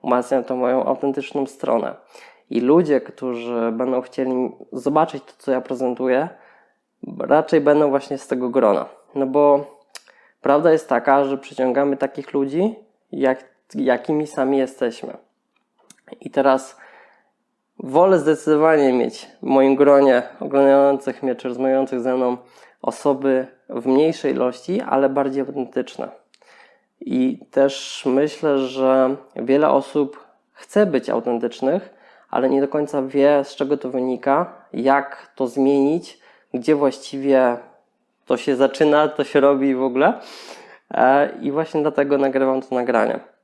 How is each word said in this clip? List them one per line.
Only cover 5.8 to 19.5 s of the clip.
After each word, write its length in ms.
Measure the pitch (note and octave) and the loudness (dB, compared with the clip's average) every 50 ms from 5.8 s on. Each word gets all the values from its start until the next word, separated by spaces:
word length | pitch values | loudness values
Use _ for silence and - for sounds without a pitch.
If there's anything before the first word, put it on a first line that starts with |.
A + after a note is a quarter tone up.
| C3 B2 B2 A#2 C3 B2+ B2+ C3 D#3 F3+ - _ _ _ _ _ _ _ _ _ _ _ _ _ - - - - | -4 -4 -4 -2 -2 0 0 0 -2 -4 -10 _ _ _ _ _ _ _ _ _ _ _ _ _ -16 -16 -10 -10
raczej 420 | - - C#3 D#3 D#3 D#3 E3+ D#3 | 0 2 2 2 2 2 0 2
będą 280 | C#3+ D3 D3 D3+ D3+ C#3+ | 4 4 4 4 2 2
właśnie 280 | C3+ C#3 - - C#3+ | 0 -2 -4 -6 -10
z 100 | C3+ - | -10 -6
tego 220 | - C3+ B2 B2+ A#2+ | -6 -6 -4 -4 -2
grona. 360 | A#2+ C3+ A#2+ G#2 G2+ D2 - - - _ _ _ _ | 0 2 2 2 2 0 -2 -8 -14 _ _ _ _
No 100 | C#3 C#3 | -4 -4
bo 400 | C3 C3 D3 D3 C#3+ C#3+ C#3+ C#3+ - - _ _ _ _ - _ _ _ _ _ _ _ _ | 0 2 4 4 4 4 2 0 -6 -18 _ _ _ _ -20 _ _ _ _ _ _ _ _
prawda 300 | - C3+ C#3 D3 D#3+ F3 | 0 2 2 4 4 4
jest 180 | D#3+ D#3 - - | 2 2 0 -2
taka, 340 | B2+ A#2+ A#2+ C#3+ C3+ C#3 C#3 | -2 0 2 2 2 2 2
że 140 | C3+ C#3 | 0 -4
przyciągamy 600 | C3+ - - - - C3 B2+ A#2+ C#3 C#3+ C#3+ C#3 | -6 -8 -14 -6 -2 -2 0 0 0 0 0 -2
takich 360 | C#3 C#3 C3+ - D3 C#3 - - | -2 -4 -6 -6 -12 -14 -6 -4
ludzi, 420 | C#3+ C#3 C3+ C#3 E3 F#3+ A3 A3 - _ _ _ _ _ _ | -4 -4 -2 -2 -2 -2 -2 -4 -8 _ _ _ _ _ _
jak, 340 | - C#3+ C3+ C3 C3 C3 - _ _ _ _ _ - | -6 -2 0 0 0 -2 -8 _ _ _ _ _ -8
jakimi 520 | C#3+ C3+ C3 B2 A#2+ - - D#3 D3+ D3+ | -2 0 0 0 0 -2 -2 -2 -2 -4
sami 300 | D3 - D3+ C3 C3+ C#3 | -4 -4 -4 -2 0 0
jesteśmy. 600 | C#3 C3 B2+ - - C3 A#2 A#2 - - - - - _ _ _ _ _ _ _ _ _ _ _ _ _ _ - _ _ - - _ | 0 -2 -4 -4 -6 -6 -6 -6 -8 -14 -14 -16 -18 _ _ _ _ _ _ _ _ _ _ _ _ _ _ -20 _ _ -20 -20 _
I 80 | - - | -18 -4
teraz 480 | - C#3 C3+ C3+ C3 C3 - - - _ - - - - - _ _ _ _ _ _ _ _ _ _ _ _ _ _ - | -2 2 2 2 2 2 -2 -10 -20 _ -20 -20 -20 -20 -20 _ _ _ _ _ _ _ _ _ _ _ _ _ _ -16
wolę 400 | - C3 C3 D#3 F3+ F#3+ F#3+ E3 | -14 -2 2 4 4 4 4 2
zdecydowanie 720 | C#3+ D3+ D#3 D3+ - D#3 D#3 D3 D#3 D#3+ D#3+ D3+ C#3+ C3 B2+ | 2 0 0 0 2 0 2 4 4 4 4 4 4 4 2
mieć 340 | B2 A#2+ A#2+ - - - - _ _ | 2 0 -2 -4 -10 -20 -20 _ _
w 40 | - | -4
moim 300 | B2+ | 2